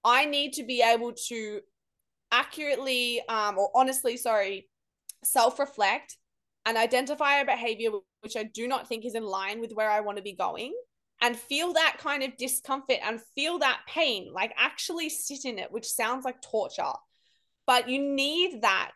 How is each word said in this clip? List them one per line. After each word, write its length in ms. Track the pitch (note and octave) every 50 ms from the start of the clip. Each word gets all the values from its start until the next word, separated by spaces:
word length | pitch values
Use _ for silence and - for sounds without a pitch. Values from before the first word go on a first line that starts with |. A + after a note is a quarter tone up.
| -
I 200 | A3+ A#3+ C4 D4
need 280 | D4 C#4+ C#4+ C#4+ D4 C#4+
to 100 | D4+ B3
be 180 | A3 B3+ A#3+
able 320 | A#3 A3+ A#3 A#3 A#3 A#3+ A#3 - - -
to 320 | A#3+ A3+ A3 G#3+ G#3 G3+ - _ _ _ _ _ _ _ _ _ _ _ _ _
accurately, 920 | A3+ B3 C4+ - - D#4 D4+ C#4+ C#4 B3 C4+ C4+ B3+ B3 B3 A#3+ A#3+ A#3 - -
um, 300 | A3+ A3 G#3 G#3 G3 F#3
or 120 | G3+ G3 -
honestly, 420 | B3 C4 C4 C4 C4 - B3 A#3
sorry, 520 | A#3+ - A#3+ A3 G#3 G3+ F#3+ G3+ F#3+ - _ _ _ _ _ _ _ _ - - _ -
self-reflect 960 | - - B3+ A3+ B3+ B3+ - C4+ C4+ - G#3+ G3+ F#3+ A3 D4 - - - _ _ _ _ _ _ _ _ _ _
and 120 | A3 A3+ A3+
identify 640 | A#3 A3+ B3 B3 C4+ B3+ D4 D4 D4+ C#4 C#4+ C#4+
a 40 | C4+
behavior 440 | C4+ C4+ A#3+ A#3 A#3 A3+ G3+ A3+ A3+ G#3 G3+ _ _ _ _
which 140 | - G#3+ -
I 80 | A#3 G#3+
do 240 | A3 _ A3 A#3 B3
not 200 | C4+ B3+ - -
think 160 | A#3+ A3+ G#3+
is 100 | B3 G#3
in 80 | A3+ A3
line 360 | G3+ F#3+ F#3+ F#3+ G3 G#3 A3+
with 120 | A3+ A3+
where 180 | A3 G#3+ A3 G#3+
I 100 | G#3 G#3+
want 160 | G#3+ G#3 G3+ G#3
to 40 |
be 120 | F#3+ G#3 F#3
going, 400 | F3 F3+ F#3 - - A3+ C4+ F#4 B4 - _ _ _ _ _ _ _
and 160 | A#3+ A#3+ A#3+ -
feel 340 | - - C#4+ D4 E4 F4+ D#4+
that 220 | D#4 D#4+ D#4 - -
kind 240 | - D4+ D4 C#4+
of 140 | C4 B3+ B3
discomfort 600 | - - C4 - - - - C4 C#4 C4+ - B3 -
and 180 | - G3+ A3+ A3+ - _ _
feel 240 | C4+ D4 D#4 F4 D4+
that 220 | C#4+ C4+ - - - -
pain, 440 | - D#4+ E4+ C#4 A3+ G3 F#3+ -
like, 200 | - F#3 G3+ A3+ -
actually 520 | - A#3+ D4+ - - - - E4+ E4+ E4 D#4
sit 340 | - - - - D4 C4 -
in 140 | C4 A3+ F#3+
it," 140 | F3+ -
which 140 | F#3 A3 A3 -
sounds 360 | - - A3+ A3 B3+ C4+ C4
like 160 | C4 B3 _
torture, 500 | - - - A3 F#3+ - - - - C#3+ - - _ _ _ _ _ _ _ _ _ _ _ _ _
but 220 | - B3 B3 A#3+ B3
you 100 | B3+ C#4
need 600 | C#4 C#4+ C#4 C#4 C4+ C#4+ D#4 E4+ F4+ F4+ F4 G#3+
that 300 | A3+ G#3 F#3+ F#3+ - - -